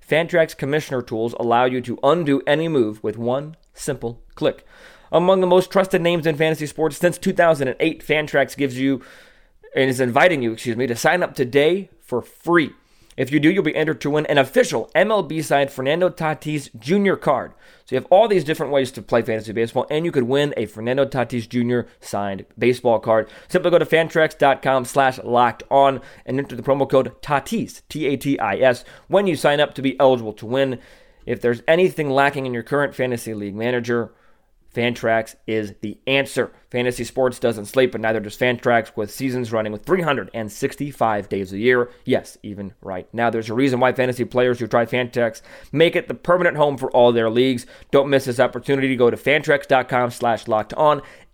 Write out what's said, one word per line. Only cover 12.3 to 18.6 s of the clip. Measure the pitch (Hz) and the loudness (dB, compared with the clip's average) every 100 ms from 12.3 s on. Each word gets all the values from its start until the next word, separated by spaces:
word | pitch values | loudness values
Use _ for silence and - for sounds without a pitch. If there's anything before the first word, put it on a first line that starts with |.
| - 160 170 135 - _ _ _ - | -8 0 0 0 -6 _ _ _ -6
If | 127 | -2
you | 147 | 2
do, | 147 | 2
you'll | 196 | 2
be | 156 | 0
entered | 147 156 151 | 0 -2 -2
to | 143 | -2
win | 151 151 | -2 2
an | 143 | 2
official | 131 254 247 127 - | 2 2 0 -2 -2
M | - 208 | 0 2
L | 214 | 0
B | 147 156 | -2 -6
signed | 151 143 139 | 0 0 0
Fernando | - 131 165 180 | -2 -2 0 0
Tatis | 175 156 147 151 151 135 117 | 0 -4 -4 -6 -6 -8 -12
Junior | 120 202 196 151 | -2 0 2 0
card. | 160 127 80 - - - | 0 0 -4 -14 -20 -20
So | - 127 | -6 -4
you | |
have | - | 4
all | 185 220 | 4 6
these | 190 | 2
different | 147 160 | 0 -4